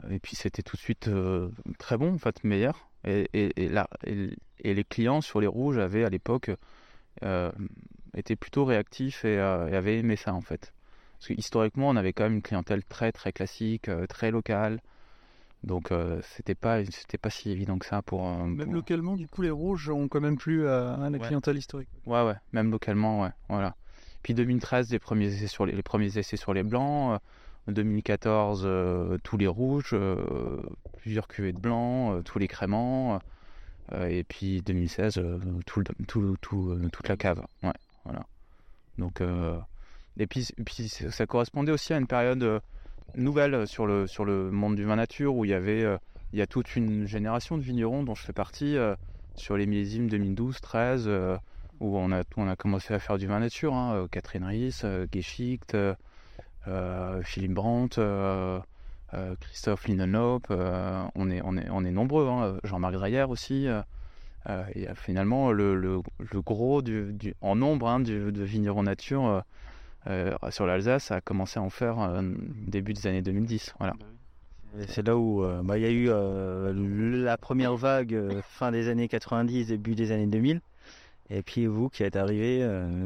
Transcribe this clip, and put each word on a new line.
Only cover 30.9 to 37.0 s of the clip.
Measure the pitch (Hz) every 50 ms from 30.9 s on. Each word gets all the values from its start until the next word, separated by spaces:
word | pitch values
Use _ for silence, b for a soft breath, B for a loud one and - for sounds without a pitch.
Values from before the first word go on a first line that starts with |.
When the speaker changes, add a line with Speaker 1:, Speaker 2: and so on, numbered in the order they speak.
| -
Speaker 1:
plusieurs | - - 110 107 110 - -
cuvées | - - 98 95 87
de | 92
blancs, | 98 117 117 117 120 123 123 131 127 110 95
euh, | 85
tous | 82 - -
les | 104 98 92
créments. | - - 101 95 104 110 120 127 131 131 131 120 104 92 b b b b b b b b b b b b b - -
Euh, | - 90
et | 87 87 90 85
puis | - - - 98 95 95 92
deux | 87 98 92
mille | 90 87 85
seize, | - - 98 110 -
euh, | 92 87 85 87 87 92 90 87 87 -
tout | - - 104
le, | 92 - - - 98
tout, | - - 113 101 98 95 -
tout, | - - 107 98 92 90
euh, | 87 87 87 82
toute | - -